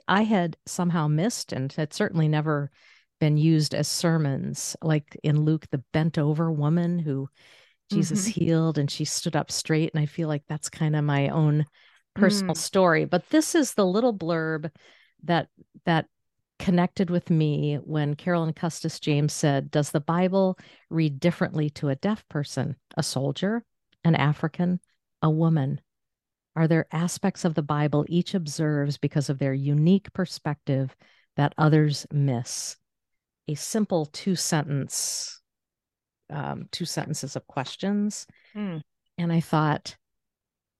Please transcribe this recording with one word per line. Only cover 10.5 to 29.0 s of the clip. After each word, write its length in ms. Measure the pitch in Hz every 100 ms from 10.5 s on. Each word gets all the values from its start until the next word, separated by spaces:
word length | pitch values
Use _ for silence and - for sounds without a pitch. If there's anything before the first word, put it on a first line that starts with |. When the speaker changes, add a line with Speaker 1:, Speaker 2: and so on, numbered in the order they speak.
| 151 -
Speaker 1:
kinda 340 | - 156 151
my 260 | 147 139 139
own 360 | 156 151 151 147 _ _ _ _
personal 400 | - 202 202 190
Speaker 2:
Mm. 40 | 156
Speaker 1:
story. 460 | - 196 180 156
But 240 | 147 175 -
this 260 | 311 302 339
is 180 | 269
the 100 | -
little 320 | 185 196 254 202
blurb 540 | 165 165 160 156 160 - _ _ _ _
that, 240 | 156 170 - _ - - -
that 200 | 160 - _ _ _ _ -
connected 500 | - 175 180 - 175
with 200 | 175 -
me 500 | 160 156 147 147 147
when 320 | - 156 147
Carolyn 380 | 147 180 175 160
Custis 480 | 156 170 - 160 -
James 320 | - 147 147
said, 400 | - 151 139 143
"Does 180 | 151 143
the 100 | 160
Bible 560 | 143 170 185 190 190 185 - - -
read 300 | 165 156 139
differently 500 | 175 - 180 156 151
to 180 | - 143
a 80 | 135
deaf 280 | 202 220 -
person, 480 | 147 139 - 123 135 _ -
a 60 |
soldier, 640 | 151 127 139 139 190 233 - _ _ _
an 100 | 165
African, 640 | 160 139 151 160 - 175 180 _ _ _ -
a 80 | 156
woman? 500 | 156 165 160 135 143 _ _ _ _ _ _ _
Are 140 | 156 160
there 180 | 160 -
aspects 520 | 160 170 - 196 -
of 100 | 180
the 80 | 156
Bible 440 | 143 147 147 147 151
each 260 | 170 -
observes 640 | 196 151 139 151 147 143
because 300 | 143